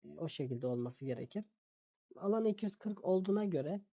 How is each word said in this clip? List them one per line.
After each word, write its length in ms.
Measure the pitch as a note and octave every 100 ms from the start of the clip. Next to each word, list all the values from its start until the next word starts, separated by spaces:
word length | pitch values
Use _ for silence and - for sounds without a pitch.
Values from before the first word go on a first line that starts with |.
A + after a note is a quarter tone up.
e, 40 | - D3+
o 100 | E3
şekilde 400 | - C3 B2 B2+
olması 380 | B2 A#2+ B2 C3+
gerekir. 400 | B2 B2+ G3+ G#3+ _ _ _ _ _ _ -
Alan 300 | G3 A3+ A3+
iki 200 | G#3 G#3+
yüz 100 | -
kırk 300 | G#3+ G3+ -
olduğuna 400 | F#3 F#3 G3+ G#3
göre 360 | D#3+ C#3 G3+ -